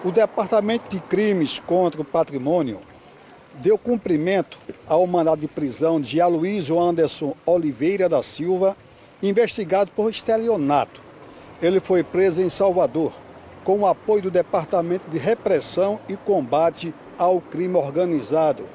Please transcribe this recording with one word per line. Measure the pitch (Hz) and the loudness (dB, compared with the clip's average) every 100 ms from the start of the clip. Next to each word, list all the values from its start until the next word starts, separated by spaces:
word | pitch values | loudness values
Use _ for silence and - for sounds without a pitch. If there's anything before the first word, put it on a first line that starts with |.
O | 185 | 0
Departamento | 180 214 - 190 220 208 233 - | 2 0 0 0 0 0 -4 -4
de | 185 | -10
Crimes | - 180 214 196 147 - | -2 0 2 2 0 -4
contra | - 175 180 156 | -2 2 2 0
o | 147 | -4
Patrimônio | 165 160 143 131 175 139 98 - - - - - - - 143 | -2 -2 -2 -2 0 0 -6 -14 -20 -20 -20 -20 -20 -20 -4
deu | 143 214 | 0 0
cumprimento | - 240 - 156 165 196 151 - - - - | 0 -4 0 0 0 0 -2 -10 -18 -18 0
ao | 156 180 | 2 2
mandado | 180 160 160 | 2 2 0
de | 147 | -4
prisão | - 143 113 160 160 | -6 -6 -2 0 0
de | 127 143 | -2 0
Aloysio | 175 170 170 208 143 165 | 2 2 -2 -2 -2 0
Anderson | 175 170 151 - 147 - - | 2 2 0 -2 -8 -6 0
Oliveira | 175 156 120 151 196 185 | 0 0 -2 -2 0 2
da | 147 | 0
Silva, | 117 - 165 185 190 196 - - - - | -2 -6 -2 0 0 -2 -14 -20 -20 -6
investigado | 196 202 233 - 180 190 202 | -2 2 0 -2 -2 0 0
por | - 214 | 0 -2
estelionato. | - - 220 233 214 139 143 117 - - - - - - - | -2 -2 -2 0 0 2 2 0 -8 -20 -20 -20 -20 -20 -2
Ele | 165 190 | 0 0
foi | - 185 | 2 0
preso | 151 175 190 165 | 0 2 2 2
em | 185 | -2
Salvador, | - 196 180 151 160 147 - - - - - | 2 2 2 0 0 -4 -6 -20 -20 -20 -10
com | - 202 | -2 2
o | 202 | 2
apoio | 165 - 214 | 0 0 0
do | 190 | 2
Departamento | 175 170 190 156 190 170 180 180 | 0 0 -2 0 -2 0 -4 -4
de | 156 | -4
Repressão | 139 226 214 180 - - 196 208 - | -2 -2 0 0 0 -2 -2 -2 -8
e | 196 | -10
Combate | - 185 123 143 165 156 170 - - - | 0 0 0 0 0 -2 -10 -12 -18 -2
ao | 180 185 | 0 0
Crime | - 156 180 180 | -2 -6 0 0
Organizado | 139 147 180 156 107 151 156 127 98 | 0 -2 0 -2 0 0 2 0 -6